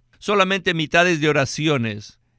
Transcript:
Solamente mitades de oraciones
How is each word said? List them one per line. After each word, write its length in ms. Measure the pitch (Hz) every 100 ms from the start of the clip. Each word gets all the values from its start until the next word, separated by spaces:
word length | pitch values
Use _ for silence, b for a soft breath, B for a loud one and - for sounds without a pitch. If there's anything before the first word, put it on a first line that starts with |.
| _ _
Solamente 540 | - 208 185 190 185
mitades 460 | 170 156 170 180 165
de 80 | 151
oraciones 920 | 147 131 - 151 139 113 104 - _ _